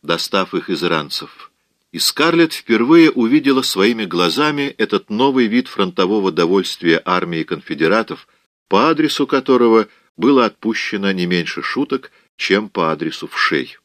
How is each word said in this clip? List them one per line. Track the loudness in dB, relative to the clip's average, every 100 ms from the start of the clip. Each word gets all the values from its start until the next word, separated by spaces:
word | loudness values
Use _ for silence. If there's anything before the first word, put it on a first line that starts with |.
достав | -4 -4 -2 -2 -2
их | -4 -4
из | -4
ранцев. | -2 -2 -4 -10 -12 -18 -20 _ _ _ _
И | -6
Скарлетт | -4 0 0 2 2
впервые | 0 -2 0 6 6 6
увидела | 4 2 2 2 0
своими | 0 0 0 0 -4
глазами | 0 0 2 0 0 -6 -4
этот | -2 -2 -4
новый | 0 0 2 2
вид | 0 -2
фронтового | -4 -4 0 0 0 0
довольствия | 0 2 2 0 -4 0 0
армии | 0 -2 -2 -6
конфедератов, | -6 -8 -8 -2 2 2 -2 -10 -16 _ _ _ _
по | 2 2
адресу | 2 0 -2 0
которого | -2 2 2 4 4 2 _ _ -2
было | 2 4 2
отпущено | -2 -6 -4 -6 -4 -4
не | -2 -2
меньше | -2 -4 -8
шуток, | -8 -6 -4 -6 -8 _ _ _
чем | 0 0 0
по | -2 -2
адресу | -2 -6 -8 -12
вшей. | -4 -2 -2 -4 -14